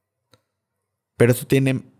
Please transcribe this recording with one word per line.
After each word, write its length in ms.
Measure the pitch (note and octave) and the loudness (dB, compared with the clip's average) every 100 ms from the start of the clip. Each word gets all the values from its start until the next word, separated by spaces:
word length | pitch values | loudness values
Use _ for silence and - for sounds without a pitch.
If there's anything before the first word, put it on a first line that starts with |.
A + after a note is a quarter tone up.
| _ _ _ _ _ _ _ _ _ _ _ _ | _ _ _ _ _ _ _ _ _ _ _ _
Pero 160 | A#2+ | 0
eso 160 | A#2+ - | 0 0
tiene 440 | C3+ C3+ C3 - _ | -2 0 -4 -10 _